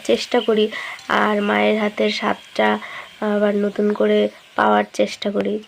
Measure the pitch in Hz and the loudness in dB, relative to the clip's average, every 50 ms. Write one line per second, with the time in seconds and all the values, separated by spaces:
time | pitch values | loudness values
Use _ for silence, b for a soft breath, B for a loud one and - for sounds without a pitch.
0 | - - 233 226 - - - 247 226 233 220 214 214 214 B B B B B B | 0 -2 -2 -2 0 -2 -2 0 2 2 2 2 2 0 B B B B B B
1 | - - - 214 214 214 214 208 202 202 208 208 208 214 214 214 214 208 208 - | -4 -2 0 2 2 2 2 0 0 2 2 2 2 2 2 2 0 -2 0 0
2 | 214 214 214 - - 214 208 - - - - - 214 214 214 214 B B B B | -2 -2 -2 -2 -2 -4 -4 -4 -8 -6 -2 0 0 0 0 -2 B B B B
3 | B B B - 220 214 208 208 208 208 208 202 202 202 196 - 208 208 208 - | B B B -6 -4 -2 0 0 0 0 0 0 -2 -2 -2 0 0 0 2 2
4 | 214 208 208 208 208 208 B B B - - - 214 214 208 208 208 - - - | 2 2 4 2 2 0 B B B -4 0 2 2 4 4 2 2 0 -2 -2
5 | 208 202 - - - 208 202 202 196 202 208 214 214 | -2 -2 -4 -6 -6 -4 -2 -2 -2 -2 -4 -6 -6